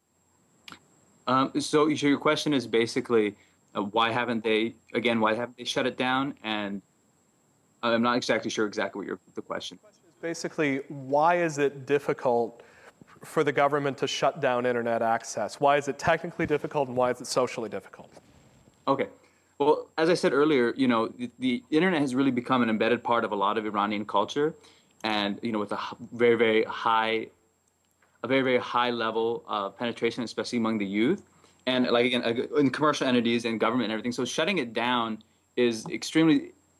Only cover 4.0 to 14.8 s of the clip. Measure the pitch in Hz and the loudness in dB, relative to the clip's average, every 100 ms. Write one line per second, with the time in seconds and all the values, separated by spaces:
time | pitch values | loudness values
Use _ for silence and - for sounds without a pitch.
4 | 117 117 120 113 113 110 117 - _ 120 | 0 0 -2 -2 0 2 0 -4 _ -2
5 | 117 113 110 110 120 123 123 - 127 107 | 0 2 2 2 -2 -8 -6 -2 -2 -2
6 | 127 131 139 139 110 107 104 98 - _ | 0 0 -2 -6 -6 -4 -4 -6 -10 _
7 | _ _ _ _ _ _ _ _ 117 117 | _ _ _ _ _ _ _ _ 0 2
8 | 120 120 - 113 113 - 107 101 98 101 | 2 2 0 0 0 -2 -2 -2 -6 -6
9 | - 95 _ - - 95 - - - _ | -8 -10 _ -14 -10 -10 -10 -16 -20 _
10 | _ _ 165 165 175 - 147 135 - 147 | _ _ -10 -8 -8 -2 -2 -2 -6 -12
11 | 131 143 160 175 170 143 139 143 127 143 | -2 2 4 4 0 0 0 -2 -2 0
12 | - 143 135 120 113 - - - - _ | 0 -2 0 0 0 -6 -20 -20 -20 _
13 | - - - - 147 147 143 143 143 131 | -20 -20 -6 -2 0 2 2 2 -2 -2
14 | 139 - 143 156 139 123 123 120 | -4 0 -2 0 0 2 0 0